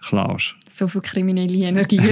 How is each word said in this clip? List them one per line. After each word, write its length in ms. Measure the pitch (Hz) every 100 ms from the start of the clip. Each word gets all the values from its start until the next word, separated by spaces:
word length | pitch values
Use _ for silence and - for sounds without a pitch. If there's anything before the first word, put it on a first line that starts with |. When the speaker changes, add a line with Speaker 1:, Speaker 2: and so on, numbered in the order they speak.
Speaker 1:
klaust. 540 | - 101 98 95 - - -
Speaker 2:
So 200 | - 185
viel 140 | 190
kriminelle 640 | - 196 190 185 180 185 180
Energie, 320 | 190 196 202 214